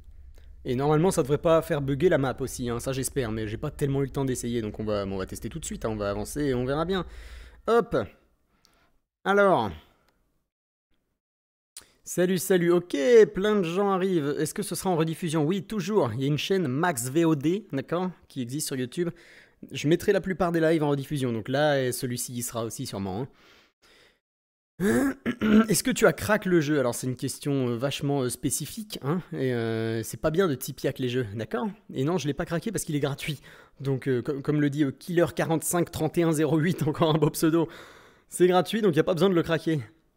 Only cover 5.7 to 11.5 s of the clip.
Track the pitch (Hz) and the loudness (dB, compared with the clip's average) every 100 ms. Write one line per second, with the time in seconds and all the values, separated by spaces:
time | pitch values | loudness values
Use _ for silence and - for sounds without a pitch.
5.7 | 214 117 107 101 101 104 147 147 123 127 | -6 -4 -2 -2 -2 -4 -4 -2 0 -2
6.7 | 147 165 190 165 - - - - - - | -2 -2 -2 -4 -12 -18 -18 -20 -10 2
7.7 | 233 233 113 98 - _ _ _ _ _ | 2 2 -2 -2 -10 _ _ _ _ _
8.7 | _ _ _ _ _ 185 202 202 156 107 | _ _ _ _ _ 0 4 6 4 2
9.7 | 78 - _ _ _ _ _ _ _ _ | -4 -16 _ _ _ _ _ _ _ _
10.7 | _ _ _ _ _ _ _ _ | _ _ _ _ _ _ _ _